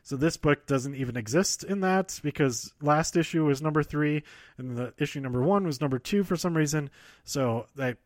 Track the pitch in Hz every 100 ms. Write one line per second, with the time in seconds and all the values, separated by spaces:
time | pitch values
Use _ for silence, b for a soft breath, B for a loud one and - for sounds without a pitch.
0 | - 135 160 - 151 143 - 135 139 135
1 | 123 120 110 151 196 - - 202 185 190
2 | 185 - 147 - 135 113 - - 147 151
3 | 165 175 160 165 151 135 156 151 147 147
4 | 151 151 B B B - 127 120 123 -
5 | 147 147 135 123 147 202 180 135 147 127
6 | - 202 185 170 180 160 147 156 143 b
7 | b b - 143 131 117 - - 127 120